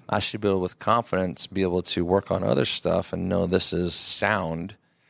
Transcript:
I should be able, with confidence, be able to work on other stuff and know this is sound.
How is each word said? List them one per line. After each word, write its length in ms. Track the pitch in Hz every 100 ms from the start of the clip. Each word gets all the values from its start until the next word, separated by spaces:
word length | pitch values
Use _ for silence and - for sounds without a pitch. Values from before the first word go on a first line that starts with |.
| -
I 100 | 104
should 220 | - 104
be 80 | 104
able, 100 | 95
with 200 | 90 -
confidence, 680 | - 117 117 - 98 71 -
be 140 | 95
able 200 | 92 90
to 200 | 87 -
work 260 | 87 95 -
on 140 | 92
other 220 | 98 123 -
stuff 480 | - 87 87 87
and 160 | 90 92
know 160 | 92 87
this 240 | 95 -
is 240 | 87 87 -
sound. 800 | - - 101 104 82 82 95 - _ _